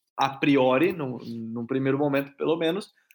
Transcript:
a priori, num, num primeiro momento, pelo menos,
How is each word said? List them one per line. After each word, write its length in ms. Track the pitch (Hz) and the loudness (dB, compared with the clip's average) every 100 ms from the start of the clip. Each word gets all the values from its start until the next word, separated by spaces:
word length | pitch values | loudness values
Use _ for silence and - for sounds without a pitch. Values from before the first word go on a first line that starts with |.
| _ - | _ -2
a 100 | 135 | -2
priori, 640 | 135 151 139 127 131 175 | 0 4 4 4 4 2
num, 260 | 185 135 120 | 0 -6 -8
num 480 | 117 117 113 117 117 | -10 -10 -8 -8 -4
primeiro 320 | 135 135 139 | -2 0 0
momento, 380 | 147 139 139 - | 2 0 -2 -4
pelo 200 | 147 165 | -2 0
menos, 360 | 160 185 - _ _ | 0 -2 -6 _ _